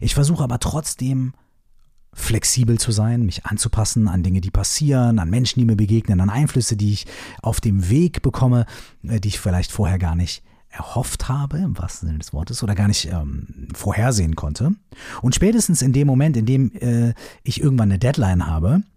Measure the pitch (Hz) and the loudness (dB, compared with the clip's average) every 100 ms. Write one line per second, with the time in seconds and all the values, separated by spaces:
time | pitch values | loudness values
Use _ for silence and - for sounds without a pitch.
0 | - - 143 160 131 120 - 151 - - | -2 2 2 2 0 -2 -2 -4 -6 -4
1 | 131 131 127 - _ _ _ _ _ _ | -2 -2 -2 -8 _ _ _ _ _ _
2 | _ - - 110 - - 117 117 - 107 | _ -8 -4 -2 0 0 2 2 0 0
3 | 107 120 107 - - 104 110 - 104 113 | 0 2 0 -2 -6 -4 -2 0 0 2
4 | 107 90 90 92 92 - 95 - 147 135 | 2 2 0 0 0 0 0 0 2 4
5 | 120 113 82 117 120 127 117 107 104 113 | 4 2 2 0 0 2 2 4 4 2
6 | 110 92 95 117 151 127 - 104 104 104 | 2 2 2 2 2 0 0 0 0 0
7 | - - - - 110 - 113 98 87 135 | -4 -16 -18 -8 -4 -2 0 2 2 2
8 | 180 - 131 - 127 123 113 - - - | 2 0 -2 2 4 4 0 -6 -20 -14
9 | - 110 101 - 101 90 - - 92 92 | -6 -2 -2 -2 -2 0 -2 -2 0 0
10 | 87 85 87 - - _ _ - - - | 0 0 -2 -6 -16 _ _ -16 -8 -6
11 | - - - 135 143 151 185 92 82 - | -6 -6 -4 -4 -4 -4 -4 -4 -8 -8
12 | 85 76 - 73 82 120 101 101 101 98 | -6 -6 -8 -8 -8 -6 -4 0 0 0
13 | - 87 73 69 - - 64 - 101 104 | -2 -4 -4 -8 -12 -14 -14 -6 -4 0
14 | 120 110 82 80 73 73 139 214 _ - | 0 2 0 -2 -4 -2 -2 -2 _ -20
15 | - - 127 - 185 233 - 160 135 131 | -18 -4 -2 2 2 2 2 2 2 2
16 | 143 131 156 120 110 131 135 - 120 117 | 4 4 2 2 2 2 0 0 0 2
17 | 120 113 - - - - 147 127 107 95 | 2 -2 -10 -10 -8 -2 2 2 2 2
18 | 123 156 98 90 78 82 82 180 - | 0 2 2 2 0 0 2 2 0